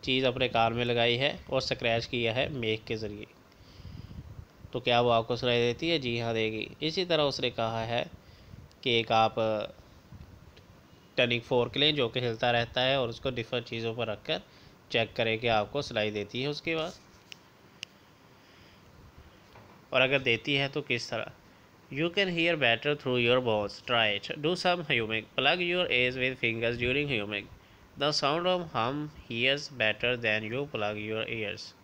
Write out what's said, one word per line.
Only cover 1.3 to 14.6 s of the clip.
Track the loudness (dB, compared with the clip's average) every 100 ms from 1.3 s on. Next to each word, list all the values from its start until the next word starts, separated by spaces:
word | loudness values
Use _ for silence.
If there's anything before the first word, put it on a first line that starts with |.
| -2 -4
और | -2
स्क्रैच | -2 -2 0 0 0
किया | -2 0
है | 0 -2
मेख | -2 -2 -2 -4
के | -6
ज़रिए, | -6 -10 -14 -20 -20 -20 -20 -20 -16 -16 -16 -16 -16 -18 -18 -20 -10
तो | -4
क्या | 2 4
वो | 6
आपको | 4 2 -2
सुनाई | 2 4
देती | 2 0 0
है? | 0
जी | 0 -2
हाँ, | -2
देगी। | 0 0 -2 -8 -4
इसी | -4 -2
तरह | 0 2
उसने | 2 0 -2
कहा | 0 -2 -2
है | -2 -2 -4 -10 -20 -20 -20 -20 -20 -6
कि | 2 2
एक | 4
आप | 4 4 2 0 -2 -4 -12 -20 -20 -20 -20 -20 -20 -20 -20 -20 -20 -20 -20 -8 0
टर्निंग | 2 0
फोर्क | 2 2 2 2
लें | 2
जो | 2 0
कि | 0
हिलता | -2 0 2
रहता | 2 0 0
है | 0 2
और | 0
उसको | -4 -6
डिफरेंट | -6 -4 -6 -6
चीज़ों | -6 -4
पर | -4 -6
रखकर | -6 -6 -6 -8 -20